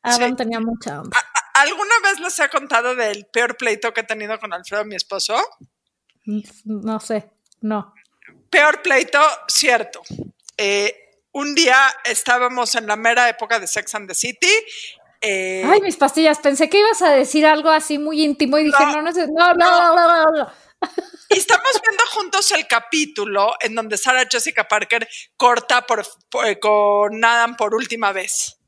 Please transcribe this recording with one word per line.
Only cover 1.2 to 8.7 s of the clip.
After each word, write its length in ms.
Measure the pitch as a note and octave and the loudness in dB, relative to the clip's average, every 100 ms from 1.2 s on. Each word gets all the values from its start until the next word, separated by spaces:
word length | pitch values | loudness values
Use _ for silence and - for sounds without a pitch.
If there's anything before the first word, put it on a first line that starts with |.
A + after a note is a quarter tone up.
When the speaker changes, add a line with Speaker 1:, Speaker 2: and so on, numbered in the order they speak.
| - C4 - C#4 | -4 -8 -2 0
Speaker 2:
a-, 40 | |
alguna 300 | C#4+ G4 G4+ A#4 | 2 0 0 2
vez 180 | G4 G4 | 2 -2
les 180 | F4 F4+ | -6 -4
he 100 | C#4+ | -2
contado 460 | D4 C#4 A#3+ B3 | -2 -2 -2 -2
del 320 | B3+ A3 G#3 G3+ | -4 -4 -6 -6
peor 300 | A#3 A#3+ A#3+ | -4 -4 -4
pleito 360 | A#3+ G#3+ A#3 | -4 -4 -4
que 80 | A3+ | -6
he 40 | |
tenido 340 | A3 G#3+ G#3 G#3+ | -8 -8 -8 -10
con 140 | G#3+ | -10
Alfredo, 320 | F3 F#3 G3+ | -12 -8 -8
mi 100 | G#3+ | -8
esposo? 420 | F#3 - G3 - A3+ G#4+ _ - _ _ _ _ _ - G#3+ G#3 - | -10 -8 -8 -4 -2 -4 _ -20 _ _ _ _ _ -10 -8 -10 -18
Speaker 1:
No 360 | G#3+ G#3+ G#3 A3 | -12 -8 -6 -8
sé, 300 | - G#3+ - _ _ _ | -6 -8 -8 _ _ _
no. 320 | G#3+ G#3+ - _ _ _ _ _ _ | -6 -6 -8 _ _ _ _ _ _
Speaker 2:
Peor 320 | E4 D4 | 2 4